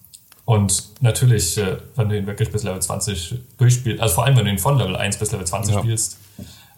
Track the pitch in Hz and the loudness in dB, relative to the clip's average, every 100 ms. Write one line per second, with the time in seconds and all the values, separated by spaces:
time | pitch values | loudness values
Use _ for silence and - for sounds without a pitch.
0 | _ - _ - - 107 98 - - - | _ -20 _ -8 0 2 2 0 -6 0
1 | 120 - 127 107 85 - 92 - - - | 0 4 4 4 0 -2 -4 -4 -6 -4
2 | 104 104 98 101 113 107 101 92 - 95 | -2 -2 -4 -4 -2 -2 -4 -4 -6 -4
3 | - 90 - 123 - - 120 120 110 104 | -4 -6 -6 -10 -12 2 4 4 0 0
4 | 113 - 139 127 101 95 135 139 92 98 | 0 2 4 4 2 0 0 2 0 -2
5 | 101 - 104 107 - 98 101 101 117 110 | -4 -4 -4 -4 -4 -4 -2 0 0 -2
6 | - - - - - - - | -6 -10 -20 -20 -20 -20 -20